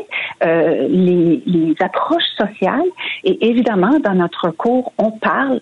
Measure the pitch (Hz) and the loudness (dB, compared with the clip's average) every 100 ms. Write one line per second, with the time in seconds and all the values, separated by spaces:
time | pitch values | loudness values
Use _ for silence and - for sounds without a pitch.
0 | 415 - - - 175 165 156 123 131 180 | -4 -10 -10 -4 0 2 2 0 0 2
1 | 185 180 170 160 - 175 160 156 185 - | 2 4 4 2 2 0 2 0 -2 -2
2 | - 330 339 - 208 214 185 226 359 - | -2 -2 -2 -2 -4 -2 -2 0 -2 -4
3 | - - - - 220 240 247 202 180 302 | -10 -6 -2 0 0 2 2 2 2 2
4 | 214 185 170 - 175 160 233 254 254 - | 2 2 0 -2 -4 -2 0 0 -2 -2
5 | 214 220 220 175 269 247 | -4 -2 -2 -2 -2 -4